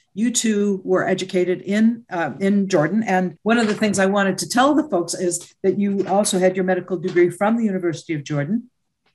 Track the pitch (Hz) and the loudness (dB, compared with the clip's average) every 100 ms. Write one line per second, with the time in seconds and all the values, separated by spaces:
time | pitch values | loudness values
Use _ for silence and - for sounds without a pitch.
0 | _ 190 233 226 220 208 202 190 180 180 | _ -4 -2 0 0 0 0 -2 0 0
1 | - 185 185 185 180 180 - 202 220 233 | 0 -2 -2 -2 0 -2 -2 2 2 2
2 | - 180 160 - 196 202 196 190 160 214 | -6 -6 -4 -2 0 2 2 2 2 0
3 | - 185 180 - 208 233 214 202 214 196 | 0 0 0 -2 0 2 2 0 0 2
4 | 190 202 196 190 - 240 277 302 302 175 | 2 2 0 -2 -2 2 4 2 0 -2
5 | 170 - 180 175 - _ 190 196 202 196 | -2 -4 -4 -4 -10 _ -2 0 0 0
6 | 170 196 208 185 185 185 185 180 180 180 | 0 0 2 2 2 2 0 -2 -4 -6
7 | 180 165 175 - 202 233 214 185 170 156 | -2 2 2 2 0 2 0 -2 -4 -4
8 | - 151 135 147 143 240 - _ _ _ | -6 -6 -4 -4 -2 -4 -6 _ _ _
9 | _ | _